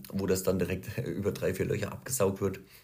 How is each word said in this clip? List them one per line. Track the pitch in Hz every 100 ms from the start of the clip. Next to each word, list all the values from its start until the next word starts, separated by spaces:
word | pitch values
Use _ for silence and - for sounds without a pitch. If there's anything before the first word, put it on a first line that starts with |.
| -
wo | 98 98
das | 92
dann | - 92
direkt | 90 90 - -
<laughs> | -
über | 90 101
drei, | - 95
vier | 95 -
Löcher | - 101
abgesaugt | - - - 98 98
wird. | 98 92 - -